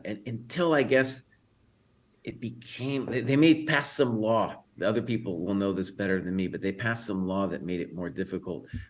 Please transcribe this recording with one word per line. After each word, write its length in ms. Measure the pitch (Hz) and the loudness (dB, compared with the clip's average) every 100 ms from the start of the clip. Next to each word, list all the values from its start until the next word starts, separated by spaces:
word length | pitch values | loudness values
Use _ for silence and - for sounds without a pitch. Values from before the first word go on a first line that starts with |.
and 160 | - 104 - | -8 -8 -6
until, 480 | 117 - 175 170 | -8 -6 0 4
I 80 | 151 | 4
guess, 400 | 117 131 131 - - _ _ _ _ _ _ _ _ _ | 6 4 4 -2 -14 _ _ _ _ _ _ _ _ _
it 160 | - 120 | -14 -8
became, 640 | 117 - - - 131 139 120 | -8 -10 -14 -8 -4 -4 -2
they, 140 | 123 | -2
they 140 | 117 139 | 2 6
may 280 | 160 156 | 6 6
pass 260 | - 147 139 | 4 2 2
some 280 | - 131 113 | 2 2 2
law. 420 | 110 113 95 - - - | 2 2 0 -4 -18 -2
The 100 | 95 | 0
other 120 | - | 0
people 380 | 117 110 107 85 | 0 -2 -2 -4
will 100 | 90 | 0
know 180 | 98 98 | 2 2
this 180 | 92 95 | 0 -4
better 300 | - 98 95 | -4 0 0
than 160 | 87 95 | 0 -2
me, 120 | 90 | -2
but 120 | 78 | -2
they 120 | 98 | -4
passed 340 | 95 113 117 - | -2 -2 -2 -2
some 200 | 95 92 | -2 0
law 200 | 95 98 | 0 0
that 160 | 82 | -2
made 180 | 82 90 | -4 -4
it 140 | - | -4
more 160 | 85 85 | -6 -6
difficult 560 | - 95 90 - 80 - 92 | -4 -4 -6 -6 -8 -8 -12